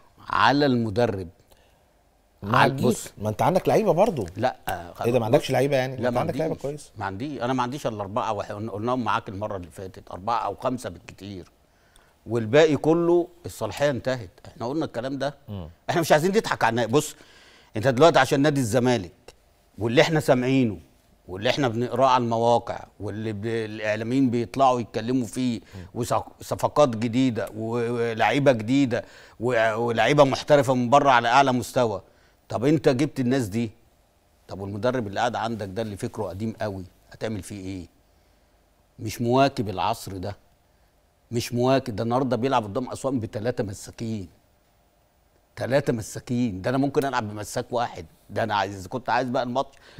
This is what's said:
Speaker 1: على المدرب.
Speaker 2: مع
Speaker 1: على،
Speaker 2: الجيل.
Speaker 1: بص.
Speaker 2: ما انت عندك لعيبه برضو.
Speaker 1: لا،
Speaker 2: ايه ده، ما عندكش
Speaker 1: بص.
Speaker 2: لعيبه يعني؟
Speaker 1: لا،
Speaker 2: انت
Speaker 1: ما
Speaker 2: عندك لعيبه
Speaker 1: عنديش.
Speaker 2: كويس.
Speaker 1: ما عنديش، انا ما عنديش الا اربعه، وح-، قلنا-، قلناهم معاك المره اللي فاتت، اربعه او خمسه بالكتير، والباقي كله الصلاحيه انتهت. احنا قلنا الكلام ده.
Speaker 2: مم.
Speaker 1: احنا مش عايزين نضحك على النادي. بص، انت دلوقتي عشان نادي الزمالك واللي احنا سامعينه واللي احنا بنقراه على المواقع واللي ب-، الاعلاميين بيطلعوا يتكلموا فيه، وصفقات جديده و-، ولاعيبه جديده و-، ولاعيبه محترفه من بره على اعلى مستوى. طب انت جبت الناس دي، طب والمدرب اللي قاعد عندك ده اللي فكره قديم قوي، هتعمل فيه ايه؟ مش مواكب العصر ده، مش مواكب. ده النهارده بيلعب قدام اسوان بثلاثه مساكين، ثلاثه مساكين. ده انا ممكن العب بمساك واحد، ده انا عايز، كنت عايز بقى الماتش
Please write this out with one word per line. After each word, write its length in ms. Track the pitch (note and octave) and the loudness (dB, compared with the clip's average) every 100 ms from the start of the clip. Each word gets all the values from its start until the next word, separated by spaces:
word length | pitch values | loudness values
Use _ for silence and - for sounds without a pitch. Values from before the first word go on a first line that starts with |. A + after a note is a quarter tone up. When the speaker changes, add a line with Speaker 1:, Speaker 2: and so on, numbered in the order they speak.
| - - - | -20 -20 -4
Speaker 1:
على 380 | - G#2+ C#3+ D3 | 2 4 6 4
المدرب. 640 | B2 A2 G2+ A#2 G2 E2+ - _ _ _ _ _ _ _ _ _ _ | 2 0 0 0 0 -8 -14 _ _ _ _ _ _ _ _ _ _
Speaker 2:
مع 160 | G2+ G#2+ | -2 2
Speaker 1:
على، 120 | C#3 | 4
Speaker 2:
الجيل. 160 | C3+ B2+ | 2 0
Speaker 1:
بص. 260 | G#2+ - - | 0 -6 -8
Speaker 2:
ما 100 | G#2 | -6
انت 140 | G#2+ | 0
عندك 260 | A#2 F3+ - | 2 2 2
لعيبه 240 | C#3+ G#3+ | 2 2
برضو. 340 | D#3+ A3+ D#3 F2+ G2+ | 2 2 0 -6 -2
Speaker 1:
لا، 200 | A#2+ - - F#2 E2+ - | -4 -4 -8 -8 -10 -4
Speaker 2:
ايه 80 | G#2+ | 0
ده، 60 | B2 | 0
ما 80 | A2 | 4
عندكش 180 | C#3 | 2
Speaker 1:
بص. 60 | - | 2
Speaker 2:
لعيبه 260 | C3 C#3 C3+ | 0 2 0
يعني؟ 200 | B2+ B2+ | -2 -2
Speaker 1:
لا، 120 | B2 | -2
Speaker 2:
انت 60 | |
Speaker 1:
ما 60 | A#2+ | 0
Speaker 2:
عندك 160 | D#3+ C3+ | -2 -2
لعيبه 160 | D#3 | -4
Speaker 1:
عنديش. 100 | - | -4
Speaker 2:
كويس. 280 | C3+ D3 - G#2 | -6 -10 -14 -10
Speaker 1:
ما 80 | |
عنديش، 380 | G2 G2 C#3+ C#3 | -8 -6 -8 -4
انا 100 | A#2+ | -2
ما 100 | C3 | -2
عنديش 240 | B2 D3 C3 | -2 -4 -6
الا 140 | G#2+ | -6
اربعه، 320 | G2+ A2+ A2+ | -6 -4 -2
وح-، 200 | G#2 - | -4 -6
قلنا-، 200 | G#2 A2 | -8 -8
قلناهم 320 | G2 A#2 C3 | -4 -2 -2
معاك 240 | G#2+ A2 - | 0 -2 -4
المره 280 | F#2+ G#2 G2+ | -8 -6 -8
اللي 140 | E2 | -10
فاتت، 400 | - F#2 F#2 - | -14 -14 -16 -16
اربعه 280 | F2 G2+ A#2 | -10 -4 -2
او 160 | G2+ | -4
خمسه 360 | F#2+ B2+ B2+ G#2+ | -4 -4 -4 -8
بالكتير، 600 | E2+ - - G2 F#2+ D#2+ _ _ _ _ _ _ _ - | -14 -16 -16 -14 -14 -16 _ _ _ _ _ _ _ -6
والباقي 500 | A#2 A2 C#3 D#3+ C3+ | -4 2 6 6 4
كله 520 | D3 E3 E3+ F3 E3 - G#2 | 2 2 4 2 2 -6 -16
الصلاحيه 440 | - A2+ - D3 | -8 -8 -2 0
انتهت. 400 | B2 B2+ B2+ F#2 - - | 0 -4 -6 -8 -18 -20
احنا 200 | - A#2 | -10 -6
قلنا 180 | D#3 | -4
الكلام 340 | C#3+ A#2+ B2+ C#3 | -6 -6 -8 -6
ده. 160 | C3+ - - | -6 -8 -12
Speaker 2:
مم. 200 | G2+ D#2+ - - | -12 -12 -10 -4
Speaker 1:
احنا 100 | D3+ | -2
مش 120 | D#3+ | 4
عايزين 180 | D#3+ F3+ G#3 | 4 4 0
نضحك 280 | - - | 0 0
على 60 | A#2 | 2
النادي. 220 | A#2 A2 | 2 2
بص، 220 | C3+ - - - - - - _ A2 | 2 0 -6 -20 -20 -20 -20 _ -2
انت 120 | B2 | 0
دلوقتي 300 | B2 E3 D3+ | 6 6 8
عشان 220 | C3 D3 | 4 4
نادي 200 | D3 C#3 | 2 2
الزمالك 520 | A#2 A#2+ B2 A#2+ F2+ - - - _ _ _ - | 2 2 4 2 -2 -12 -20 -20 _ _ _ -6
واللي 240 | A2 B2+ | 0 4
احنا 180 | D#3 D#3 | 4 2
سامعينه 580 | D3 B2+ B2 C3+ A#2+ F2+ - _ _ _ - | 2 2 2 2 2 -2 -12 _ _ _ -14
واللي 220 | F#2 A#2 | -4 -2
احنا 180 | D#3 C3 | 0 0
بنقراه 380 | A2 B2 A#2+ C3 | 0 -2 2 4
على 180 | B2+ | 4
المواقع 600 | A#2+ A2+ A#2 A#2 - F2 - - | 2 0 2 2 0 -8 -14 -12
واللي 320 | G2+ G2+ A2 | -10 -8 -6
ب-، 140 | G2+ A2+ | -6 -4
الاعلاميين 840 | A2+ G#2+ G#2+ G#2+ A2 A2 C3 C3+ | -4 -6 -6 -4 -2 0 2 2
بيطلعوا 500 | A#2+ A2+ C3 C3+ B2 | 2 -2 2 4 4
يتكلموا 460 | A2 A2 A2 C3 A2 | -2 -6 -2 -2 -2
فيه، 340 | B2+ B2+ A2 - G2 F2 | -4 -4 -4 -8 -16 -12
وصفقات 920 | A2 A#2+ A2 - - - A2 A#2+ - D3 | -8 -2 -2 -4 -12 -8 -4 0 4 4
جديده 600 | A2+ A#2+ A#2 C3 A2 F#2 G#2 | 2 0 2 0 0 -6 -8
و-، 360 | A2+ A#2+ A#2 | -6 -4 -2
ولاعيبه 600 | A#2+ A#2 A2 G#2+ C3 C#3 | -2 -2 0 2 4 4
جديده 520 | A#2+ G#2+ C3+ C3+ A2 - - - - | 2 2 2 2 0 -6 -14 -20 -6
و-، 340 | A2+ A#2 A2+ | -2 2 2
ولاعيبه 500 | G#2+ A#2+ A2 A2+ D3 | 2 0 2 4 6
محترفه 500 | C3+ A#2 - D3 C3+ | 6 4 4 4 6
من 160 | B2+ A#2+ | 2 4
بره 200 | C3 C#3 | 6 8
على 180 | A#2+ A#2 | 6 6
اعلى 240 | B2+ C#3 | 6 6
مستوى. 500 | B2 G#2+ C3+ A#2 F#2+ - _ _ _ - | 2 0 0 0 -2 -10 _ _ _ -8
طب 160 | A2 | -2
انت 240 | C3 D#3+ - | 2 4 4
جبت 320 | B2 D3 - | 2 0 -2
الناس 260 | B2 C3+ G#2+ | 0 0 0
دي، 240 | A2 A#2 - _ _ _ _ _ _ - | -4 -6 -8 _ _ _ _ _ _ -16
طب 120 | F#2+ | -12
والمدرب 460 | G2 G#2 B2 B2+ G2+ | -10 -4 -2 -2 -4
اللي 140 | G2 | -2
قاعد 160 | A#2+ G#2+ | -2 -2
عندك 320 | A2+ A2+ G2+ | -4 -6 -8
ده 140 | F#2+ | -6
اللي 140 | A2 G2 | -8 -8
فكره 280 | A#2+ - | -8 -6
قديم 300 | F#2+ F#2 A2+ - | -8 -6 -8 -6
قوي، 240 | G#2+ F#2+ F2+ _ _ | -6 -8 -12 _ _
هتعمل 320 | - A2+ G#2+ | -10 -8 -8
فيه 180 | F2 G#2 | -10 -12
ايه؟ 260 | F#2+ F#2+ E2 _ _ _ _ _ _ _ _ _ _ - | -10 -12 -14 _ _ _ _ _ _ _ _ _ _ -12
مش 220 | A2+ - | -10 -4
مواكب 480 | A#2 B2+ C#3 C3+ G#2+ | 2 4 4 2 -4
العصر 480 | F#2 F#2 A2+ - F#2+ | -2 -2 -2 -8 -10
ده، 200 | F#2+ - _ _ _ _ _ _ _ _ _ | -10 -12 _ _ _ _ _ _ _ _ _
مش 220 | A#2+ - | -6 -4
مواكب. 440 | A#2+ B2+ C3+ C3 G2+ | 0 2 2 0 -4
ده 80 | |
النهارده 320 | A#2 B2 C3+ A#2 | -2 0 0 0
بيلعب 280 | C3 C3 | 0 0
قدام 260 | G#2 G2 B2 | -2 -4 -6
اسوان 300 | G2+ C3+ C3 | -6 -4 -4
بثلاثه 440 | G#2+ A2 A2 B2 | -4 -6 -4 -4
مساكين، 640 | G#2 G2+ - - A2+ A2 F2 - _ _ _ _ _ _ _ _ _ _ _ - | -6 -8 -14 -10 -8 -8 -10 -18 _ _ _ _ _ _ _ _ _ _ _ -10
ثلاثه 360 | G#2+ C3+ D3 | -2 0 0
مساكين. 720 | A#2+ G2+ - - B2 B2 F#2 | -2 -6 -12 -6 -2 -2 -2
ده 80 | A#2 | -2
انا 80 | C3 | 0
ممكن 260 | C#3 C#3+ | 0 0
العب 240 | C3+ B2+ G#2+ | 0 -2 -4
بمساك 380 | G#2 G#2 B2+ B2 | -8 -8 -8 -4
واحد، 360 | A#2+ A#2 - E2 _ - | -4 -4 -6 -16 _ -10
ده 120 | G2+ | -4
انا 120 | A2 | -2
عايز، 320 | G2+ G2 G2 F#2 | 0 -2 -6 -10
كنت 240 | B2+ - | -8 -2
عايز 180 | A#2 C3 | -2 -2
بقى 140 | C3 | -4
الماتش 320 | B2 B2+ C3+ - - - | -4 -4 -4 -10 -20 -10